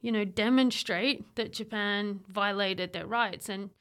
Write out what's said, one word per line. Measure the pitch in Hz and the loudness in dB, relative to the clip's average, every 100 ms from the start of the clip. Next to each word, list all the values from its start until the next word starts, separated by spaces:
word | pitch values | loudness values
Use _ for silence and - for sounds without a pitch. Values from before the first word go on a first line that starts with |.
you | 233 | 0
know, | 214 | 0
demonstrate | 196 196 220 262 254 - - 175 262 - - | 0 0 4 6 6 2 -2 0 0 -2 -6
that | 240 220 | -6 -6
Japan | - 214 214 208 202 208 202 190 | -6 -6 -2 0 0 -2 -6 -6
violated | 196 202 202 196 185 180 | 0 0 2 0 0 -4
their | 170 165 | -6 -2
rights. | 233 214 180 - | 0 0 -2 -6
And | 196 202 - | -6 -8 -14